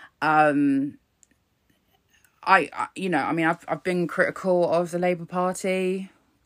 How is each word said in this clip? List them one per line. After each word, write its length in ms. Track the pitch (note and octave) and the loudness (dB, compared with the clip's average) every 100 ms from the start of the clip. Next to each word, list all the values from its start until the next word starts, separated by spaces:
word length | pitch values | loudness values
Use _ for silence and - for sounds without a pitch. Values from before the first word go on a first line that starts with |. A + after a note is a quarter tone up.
| - - | -18 -4
Um, 760 | D3+ D#3 D3+ C#3+ C#3+ C#3 C#3+ - _ _ _ _ _ _ _ _ _ _ _ _ _ _ | 2 4 4 4 2 2 -2 -8 _ _ _ _ _ _ _ _ _ _ _ _ _ _
I, 280 | - F#3+ - | 2 4 2
I, 140 | - - | -6 -10
you 160 | - F#3+ | -6 -2
know, 80 | D#3 | -2
I 140 | - | 0
mean, 120 | E3 | 0
I've, 220 | D#3+ F3 - | 0 -2 -4
I've 140 | D#3+ | -6
been 240 | F#3+ F3+ E3 | -2 -2 -2
critical 640 | - - - F#3+ F3+ E3+ | 0 -2 -2 0 2 2
of 200 | E3+ F3 | 0 -2
the 60 | F3 | -2
Labour 280 | F3+ F3 E3+ | -2 -2 -6
Party, 840 | F3+ F3+ F#3 F#3+ F#3 F#3 F#3+ F#3+ _ _ _ | -4 -4 -2 -4 -2 -2 -4 -8 _ _ _